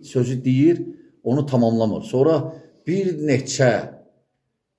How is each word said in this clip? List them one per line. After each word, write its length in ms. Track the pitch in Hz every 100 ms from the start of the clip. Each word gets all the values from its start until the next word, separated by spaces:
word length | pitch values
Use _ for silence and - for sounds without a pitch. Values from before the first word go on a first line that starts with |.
sözü 340 | - 131 123 127
deyir, 360 | 127 131 156 170 - - _ _
onu 200 | - 135 143
tamamlamır. 600 | 127 117 113 110 101 -
Sonra 300 | 123 147 156 - - - _ -
bir 260 | 185 185 156
neçə 520 | 151 135 131 - 131 101 90 - _ _ _ _ _ _ _